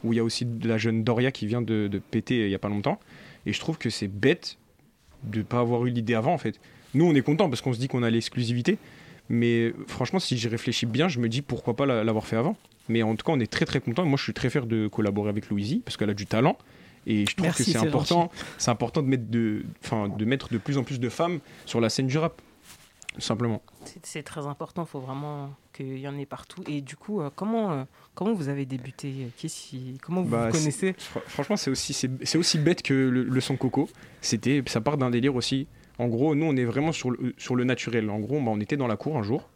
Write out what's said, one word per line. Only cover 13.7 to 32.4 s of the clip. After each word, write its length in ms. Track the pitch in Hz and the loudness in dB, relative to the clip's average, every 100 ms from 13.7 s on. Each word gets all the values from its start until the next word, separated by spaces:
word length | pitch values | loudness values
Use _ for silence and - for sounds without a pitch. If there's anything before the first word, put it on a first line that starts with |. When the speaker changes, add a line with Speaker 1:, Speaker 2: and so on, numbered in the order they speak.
| 139 | 0
Speaker 1:
contents. 240 | - 117 175 | 0 0 2
Moi, 120 | 135 | 2
je 60 | |
suis 100 | - | 0
très 160 | - 127 | -2 0
fier 160 | 147 120 | 0 0
de 220 | 113 107 | 0 0
collaborer 420 | - 107 101 104 | 2 0 2 0
avec 200 | 104 - | -2 -2
Louisie 320 | 101 101 196 - | -2 0 -2 -4
parce 100 | - | -2
qu'elle 120 | 104 | -2
a 60 | 101 | -2
du 100 | 104 | 0
talent. 320 | 110 139 - - - - - - | 2 2 2 -10 -20 -20 -14 -2
Et 180 | 107 104 | 2 2
je 100 | - | 2
trouve 100 | 170 | 0
Speaker 2:
Merci, 180 | - | 2
Speaker 1:
que 80 | 127 | 2
c'est 60 | 120 | 2
Speaker 2:
c'est 100 | 156 | 2
Speaker 1:
important, 340 | 131 - 175 | 2 4 4
Speaker 2:
gentil. 200 | 170 - - - | 2 -2 -14 -4
Speaker 1:
c'est 140 | - | 0
important 300 | 117 117 160 | 0 0 0
de 60 | 135 | 2
mettre 220 | 135 110 | 0 2
de, 340 | 117 113 107 - - | 2 2 0 -6 -12
enfin, 260 | - 113 101 | -4 -2 0
de 160 | 98 107 | 0 0
mettre 240 | 135 - | 0 -2
de 60 | 117 | -4
plus 200 | - 139 | -2 -2
en 60 | |
plus 160 | 120 135 | -2 -2
de 100 | 120 | -4
femmes 300 | - 170 175 - - - | 0 0 -2 -8 -20 -4
sur 140 | 117 | 0
la 100 | 113 | 2
scène 180 | - 135 | 2 0
du 100 | 147 | 2
rap, 240 | 160 - - _ - - - _ - | 0 -4 -20 _ -20 -20 -20 _ -16
tout 80 | - | -10
simplement. 400 | - 113 120 107 - - - | -4 0 0 -2 -6 -20 -20
Speaker 3:
C'est, 200 | - - | -18 -12
c'est 180 | 160 | -12
très 220 | 143 - 143 | -10 -8 -8
important, 380 | 139 165 - 160 | -8 -8 -8 -6
faut 140 | 143 | -8
vraiment 520 | 131 135 147 147 139 143 _ | -8 -8 -8 -8 -10 -14 _
qu'il 260 | - 135 131 | -12 -8 -8
y 80 | 139 | -8
en 100 | 139 | -8
ait 80 | 139 | -8
partout. 380 | - - - 190 | -12 -14 -14 -8
Et 140 | 147 | -6
du 140 | 135 147 | -8 -14
coup, 260 | - 208 | -6 -4
euh, 80 | 143 - | -4 -6
comment, 360 | 196 226 208 | -2 -2 0
euh, 120 | 147 131 - - - | -2 -6 -14 -20 -4
comment 180 | 190 | -2
vous 160 | 220 139 | 0 -2
avez 160 | 139 135 | -4 -4
débuté ? 480 | 131 131 - 143 135 127 - | -6 -8 -10 -10 -8 -10 -8
Qu'est-ce 320 | 160 - - | -10 -10 -12
qui, 280 | 131 127 131 | -12 -10 -12
comment 200 | - 180 | -4 -2
vous 80 | 175 | 0
Speaker 1:
Bah, 180 | 117 117 | 0 2
Speaker 3:
vous 100 | 160 | 2
connaissez ? 380 | 151 135 190 185 | 2 0 -2 -2
Speaker 1:
c'est, 20 | |
fr-, 240 | - - - | -8 -10 -8
franchement, 300 | - 143 208 | -6 -2 0
c'est 140 | - | 0
aussi, 220 | 131 - | -2 -2
c'est, 160 | 139 127 131 | -2 -2 -2
c'est 140 | 123 | 0
aussi 200 | 160 | 2